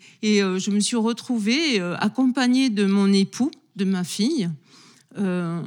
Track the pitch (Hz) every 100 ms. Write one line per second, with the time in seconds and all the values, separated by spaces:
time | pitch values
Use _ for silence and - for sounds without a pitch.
0 | - - 214 208 196 185 190 202 202 240
1 | 220 233 - 240 208 262 330 214 175 -
2 | 214 214 262 254 247 254 269 202 196 196
3 | 196 196 196 - 269 - _ - 190 185
4 | 175 - 226 320 175 151 _ - - _
5 | _ - 190 180 170 170